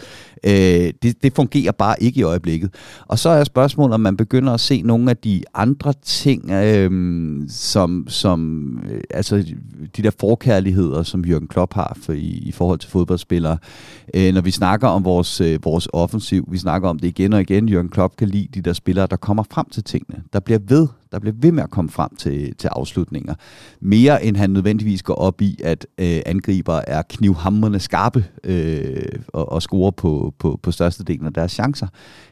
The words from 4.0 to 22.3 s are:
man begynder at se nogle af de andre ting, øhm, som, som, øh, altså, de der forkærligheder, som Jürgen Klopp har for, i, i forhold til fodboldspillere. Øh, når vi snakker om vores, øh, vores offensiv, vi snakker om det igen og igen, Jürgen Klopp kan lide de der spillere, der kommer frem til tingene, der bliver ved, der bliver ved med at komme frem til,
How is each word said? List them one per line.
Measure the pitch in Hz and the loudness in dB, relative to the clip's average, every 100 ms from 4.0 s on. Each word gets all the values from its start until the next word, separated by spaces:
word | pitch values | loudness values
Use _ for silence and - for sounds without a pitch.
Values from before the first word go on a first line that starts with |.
man | 104 98 | 2 0
begynder | 110 127 131 | 2 2 2
at | 117 | 0
se | - 135 | 2 2
nogle | 117 117 123 | 4 4 4
af | 117 | 2
de | 110 92 - | 0 -2 -2
andre | - 110 139 147 139 | 0 0 2 -2 -4
ting, | - - 143 120 - | -4 0 2 0 0
øhm, | 95 107 104 95 92 90 85 80 71 71 | 0 4 4 4 2 0 -2 -4 -4 -8
som, | - - 104 87 90 67 | -8 -2 0 2 0 -4
som, | - 104 85 80 78 71 60 50 | -2 0 0 0 -4 -6 -8 -10
øh, | 53 - | -10 -8
altså, | - - 101 80 73 - - 76 - | -6 0 0 -2 -8 -16 -16 -12 -2
de | |
der | 104 - | -2 0
forkærligheder, | 101 110 131 101 95 92 85 73 | 0 2 2 2 2 2 0 -2
som | 85 92 87 | -4 -4 0
Jürgen | 80 78 | -2 0
Klopp | - 90 | -2 -2
har | 101 - - | -2 -6 -8
for, | - | -8
i, | 73 80 | -6 -6
i | - 69 | -8 -8
forhold | - 90 85 | -2 0 0
til | - | 0
fodboldspillere. | 92 85 90 - 87 80 82 - - - - - | -2 0 -2 -2 -2 0 -2 -6 -20 -20 -20 -4
Øh, | 92 92 | 2 2
når | 92 | 2
vi | 90 | 0
snakker | 90 95 107 123 | 0 0 2 2
om | 92 | 2
vores, | 92 90 87 - | 2 0 0 0
øh, | 85 78 | 0 0
vores | - 85 - | 0 -2 -2
offensiv, | 82 85 110 - 92 - | -2 -2 -2 -2 -2 -2
vi | 90 | -4
snakker | 90 87 92 | -2 -2 -2
om | 78 | -2
det | 87 | -4
igen | 82 98 | 0 2
og | 104 | 2
igen, | 92 95 113 | 2 2 2
Jürgen | 92 87 | 0 0
Klopp | - 92 - | 0 0 0
kan | 104 | -2
lide | 101 98 | -2 -4
de | 95 | -4
der | 87 | -4
spillere, | 85 - 92 95 | -2 -2 0 0
der | - | -2
kommer | - 104 107 | -2 -2 -2
frem | - - | -6 -6
til | - | -8
tingene, | 104 92 - - 85 | -6 -6 -6 -14 -6
der | 101 | -6
bliver | - 110 98 | 0 0 4
ved, | 143 151 - _ | 4 4 -2 _
der | - | -6
bliver | 104 110 | -6 2
ved | 156 | 2
med | 165 | 2
at | 69 | -2
komme | - 80 | -2 -4
frem | - 73 - | -4 -6 -4
til, | - | -4